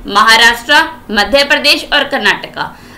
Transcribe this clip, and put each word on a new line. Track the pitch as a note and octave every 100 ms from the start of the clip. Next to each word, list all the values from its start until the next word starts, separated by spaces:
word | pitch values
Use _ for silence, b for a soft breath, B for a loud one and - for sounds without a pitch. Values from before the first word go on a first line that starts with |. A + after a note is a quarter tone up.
| -
महाराष्ट्र, | G3+ A3+ A3+ A#3 A3+ - D4 D#4+ - -
मध्य | - D4 C#4
प्रदेश | C#4+ D4 C#4+ D4+ -
और | D4 C#4
कर्नाटका। | C4+ G#3 F3 - - - B B